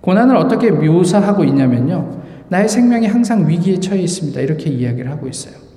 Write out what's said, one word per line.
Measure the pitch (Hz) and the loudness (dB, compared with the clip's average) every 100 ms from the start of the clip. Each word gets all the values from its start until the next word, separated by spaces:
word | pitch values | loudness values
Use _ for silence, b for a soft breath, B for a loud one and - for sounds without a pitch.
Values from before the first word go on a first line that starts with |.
고난을 | - 190 247 247 | 2 2 4 4
어떻게 | - - 233 | 2 2 2
묘사하고 | 151 156 170 180 208 196 196 143 | 2 2 2 2 2 2 2 2
있냐면요. | 139 131 120 131 185 175 B B B - | 2 2 0 0 -2 -6 B B B -4
"나의 | 185 220 | 0 0
생명이 | 214 240 233 220 | 2 2 2 2
항상 | 240 226 226 151 | 0 2 2 2
위기에 | 170 185 180 | 0 0 0
처해 | 190 196 | 0 -2
있습니다." | 170 - 147 131 | -2 -4 -6 -4
이렇게 | 135 151 156 | -4 -2 -4
이야기를 | 127 123 120 127 | -2 -4 -4 -6
하고 | 147 131 | -8 -10
있어요. | - - - - | -12 -16 -20 -20